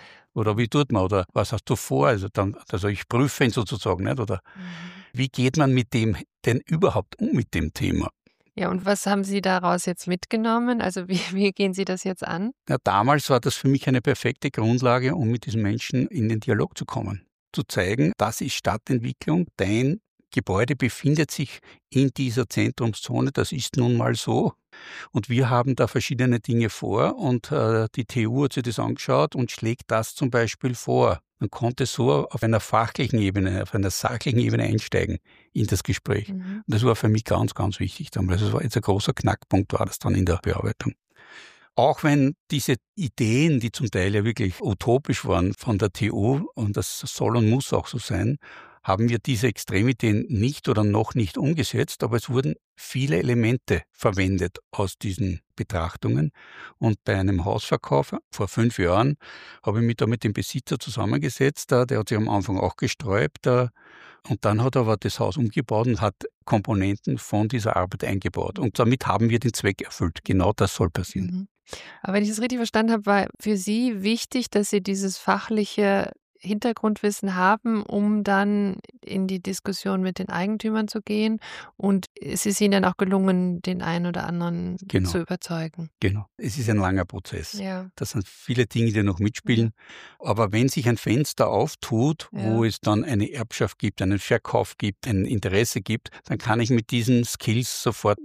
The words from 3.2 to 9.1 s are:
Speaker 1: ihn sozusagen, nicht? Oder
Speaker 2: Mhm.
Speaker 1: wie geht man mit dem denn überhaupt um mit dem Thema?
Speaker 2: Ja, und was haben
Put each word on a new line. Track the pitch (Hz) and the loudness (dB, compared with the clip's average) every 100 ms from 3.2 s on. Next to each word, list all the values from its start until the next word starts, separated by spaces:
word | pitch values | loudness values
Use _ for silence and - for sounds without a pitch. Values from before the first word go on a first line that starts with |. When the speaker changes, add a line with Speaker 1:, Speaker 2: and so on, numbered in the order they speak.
| 139 - | 2 2
Speaker 1:
ihn | 131 | 0
sozusagen, | 117 104 107 107 90 104 | 2 -2 -4 -2 -2 -2
nicht? | 135 | -2
Oder | 104 90 - - | -4 -6 -8 -18
Speaker 2:
Mhm. | - 170 175 - - | -16 -14 -16 -18 -10
Speaker 1:
wie | 123 131 | -4 -4
geht | - 127 156 | 0 2 4
man | 135 | 4
mit | 127 113 | 4 2
dem | 120 110 98 - _ - | 2 2 0 -6 _ 0
denn | 117 - | 0 0
überhaupt | 160 185 104 - - | 2 2 2 -4 -4
um | 240 | 0
mit | 196 - | 0 0
dem | 82 78 | -2 -2
Thema? | - 92 80 - - _ _ _ - | -2 -2 0 -4 -8 _ _ _ -6
Speaker 2:
Ja, | 180 | -2
und | 185 190 | -2 0
was | 202 | 0
haben | 202 | 2